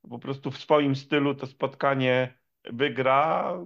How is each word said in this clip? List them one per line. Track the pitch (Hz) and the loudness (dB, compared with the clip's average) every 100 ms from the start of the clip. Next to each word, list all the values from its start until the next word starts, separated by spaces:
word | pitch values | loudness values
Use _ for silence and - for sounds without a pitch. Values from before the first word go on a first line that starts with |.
| - | -14
po | 120 | -12
prostu | 131 135 139 | -10 -8 -8
w | 135 | -10
swoim | - 151 143 135 | 2 4 4 -2
stylu | - 151 143 | 0 0 0
to | 139 131 | -4 -10
spotkanie | - 131 - 143 135 127 127 127 _ _ _ | -6 -6 -2 0 2 2 2 0 _ _ _
wygra | - 117 143 120 131 135 156 175 202 180 | -14 -2 -2 0 2 4 2 0 -2 -6